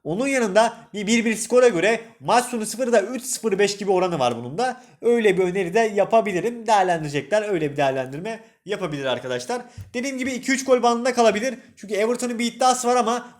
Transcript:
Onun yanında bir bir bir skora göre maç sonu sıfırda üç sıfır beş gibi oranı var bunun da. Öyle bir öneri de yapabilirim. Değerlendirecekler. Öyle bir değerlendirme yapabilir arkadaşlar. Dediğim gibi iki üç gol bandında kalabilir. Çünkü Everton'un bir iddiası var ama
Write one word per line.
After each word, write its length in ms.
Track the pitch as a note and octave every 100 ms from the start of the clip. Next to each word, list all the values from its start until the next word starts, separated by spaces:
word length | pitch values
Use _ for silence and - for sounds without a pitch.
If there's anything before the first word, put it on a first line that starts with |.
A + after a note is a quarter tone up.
Onun 220 | - F#3 C#4
yanında 500 | C4+ G#3+ G3+ A3+ - -
bir 120 | G3+ G3+
bir 180 | A#3
bir 120 | A3 G#3+
skora 320 | - B3 B3
göre 320 | E3 G3 A3+ - _
maç 240 | D3 A#3
sonu 220 | A#3+ A#3+ G#3+
sıfırda 360 | A3 B3 A#3
üç 200 | G3 B3+
sıfır 360 | - - A3 G3
beş 180 | G3+ G3+
gibi 140 | G3+
oranı 280 | F#3 F3 E3
var 180 | B2 A#2
bunun 220 | B2 E3
da. 240 | B3+ A#3 - _
Öyle 360 | A#3 A#3 G#3+ F3+
bir 40 |
öneri 320 | F#3 F#3+ E3+
de 40 | G#3 A3
yapabilirim. 720 | G3+ F#3+ A3+ G#3 F3 G#3+ A#3+ A3
Değerlendirecekler. 840 | G#3 F#3 E3+ D3+ C#3+ C#3+ G#3 G#3
Öyle 240 | F3+ D3+
bir 40 | C#3
değerlendirme 640 | C#3 C3 B2+ D3 G#3 A3 - _
yapabilir 400 | F3+ G3+ F3+ D3
arkadaşlar. 580 | C3 A#2+ B2+ B2 - A#3+ - - -
Dediğim 240 | B3 C#4 C4
gibi 140 | B3+
iki 200 | B3 -
üç 120 | C4
gol 180 | C4 B3
bandında 320 | A#3+ A#3 B3+
kalabilir. 400 | A#3+ A3+ G#3 C4 A#3 - -
Çünkü 180 | G3
Everton'un 440 | G3 A3 B3 B3 A#3
bir 140 | A#3
iddiası 360 | A#3+ B3+ B3 A#3+
var 80 | B3
ama 320 | A3 A#3+ -